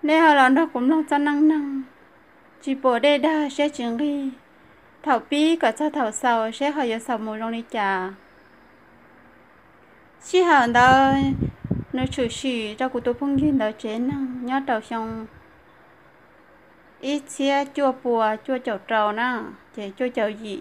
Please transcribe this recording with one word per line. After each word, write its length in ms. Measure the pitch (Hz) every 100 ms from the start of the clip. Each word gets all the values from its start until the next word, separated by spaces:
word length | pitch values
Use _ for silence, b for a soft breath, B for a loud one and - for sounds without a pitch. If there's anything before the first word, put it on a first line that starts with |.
Nè, 160 | 285 320
họ 140 | 330
là 160 | 294 254
nó 160 | 269 320
cũng 240 | 254 254
long 140 | 320
cho 140 | 302 285
năng 300 | 285 285 302
năng. 340 | 311 285 277 254 _ - _ _ _ _ _
Chỉ 140 | - 269
bộ 240 | 262 240
đê 180 | 285 294
đa 320 | 294 311 294
sẽ 180 | 277 294
chuyển 280 | 294 233 233
đi. 340 | 294 285 269 254 _ _ - _ _ _
Thảo 180 | - 240 -
bí 260 | 285 311 330
cả 160 | 285
cho 180 | 220 302
thảo 220 | 294 233
sầu 400 | 214 262 233 220
sẽ 200 | 226 277
hỏi 180 | 294 254
giờ 100 | 226
sầu 180 | 226 233
mù 200 | 220 214
rong 140 | 226
đi 120 | 226 226
chả. 380 | 233 196 190 185 196 - - _ - _ _ _ - - - - - _ _ _ _ _ - _ _
Chỉ 180 | - 359
hẳn 320 | 349 294 240
đó 400 | 240 247 262 269 269 277 269 - - - - -
nó 100 | 262 262
chủ 160 | 269 233
sĩ 480 | - 269 240 214 214
cho 140 | 262
cụ 100 | 254
tôi 140 | 240 240
phong 200 | 285 277
duyên 180 | 294 269
đó 140 | 214
chế 280 | 220 226 220
năng 460 | 247 285 262 254 247
nhớ 140 | 262 269
đầu 160 | 226
xong. 440 | 214 233 226 220 220 - - _ _ _ - _ _ _ _ _ _ _ _ _ _ _
Ít 200 | 262 285
chia 460 | 277 - 277 277 277
chua 180 | 277 277 262
bùa, 320 | 247 233 220 214 220
chua 100 | 262 254
chậu 120 | 202
trầu 340 | - 226 208
nè. 260 | 214 247 240 214 - - -
Chế 160 | 202 190
chua 80 | 254 247
chậu 160 | 214 214
dị, 180 | 220 190